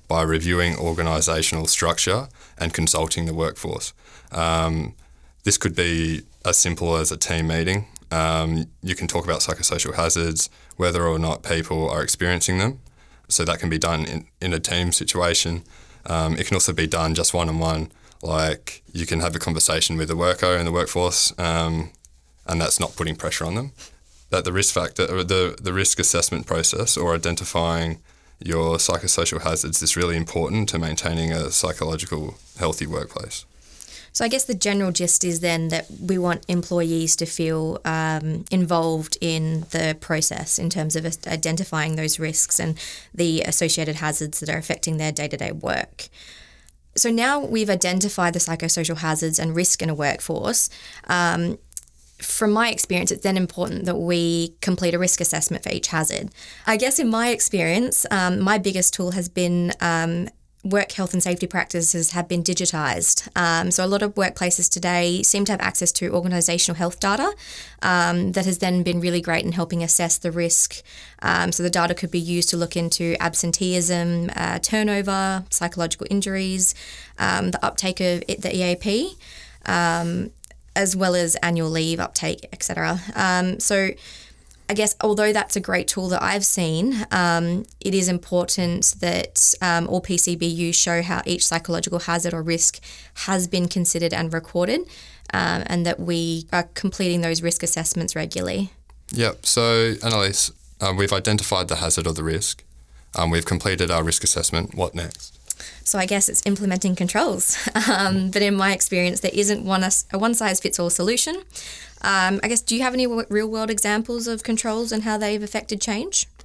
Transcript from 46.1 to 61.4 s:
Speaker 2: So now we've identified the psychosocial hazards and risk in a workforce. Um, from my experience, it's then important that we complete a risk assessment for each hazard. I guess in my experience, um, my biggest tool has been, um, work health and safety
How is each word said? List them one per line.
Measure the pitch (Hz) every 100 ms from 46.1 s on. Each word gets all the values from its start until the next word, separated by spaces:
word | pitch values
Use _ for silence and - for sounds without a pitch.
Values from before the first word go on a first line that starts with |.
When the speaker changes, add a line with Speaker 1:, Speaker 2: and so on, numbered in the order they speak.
| - - - - - - - _ -
Speaker 2:
So | 233
now | 233 254 285
we've | 269 226 208
identified | 185 180 185 202 - 175
the | 170
psychosocial | 165 165 165 170 160 160
hazards | 165 156 160 160
and | 160
risk | 165 180 -
in | 160
a |
workforce. | 151 143 - - 160 - 233 - - - - -
Um, | 180 170 170 170 - - - - _ - -
from | - - 214
my | 214 233
experience, | 175 - 180 180
it's | -
then | 196 190
important | 180 - 180 -
that | 180
we | 175 170 175 170 170 165 -
complete | - 180 180
a | 170
risk | 180 -
assessment | 165 160 165 165
for | -
each | - -
hazard. | 160 156 - - - - - -
I | 220
guess | 254 269
in | 247
my | 226 240
experience, | 226 - 196 165 185 247 - -
um, | 196 180 185
my | 190 208
biggest | 196 185 175
tool | - 180
has | 185 175
been, | 185 175 175 175 -
um, | 170 165 165 170 196 - _ _
work | 196 202 196
health | - 185
and | 180
safety | 180 175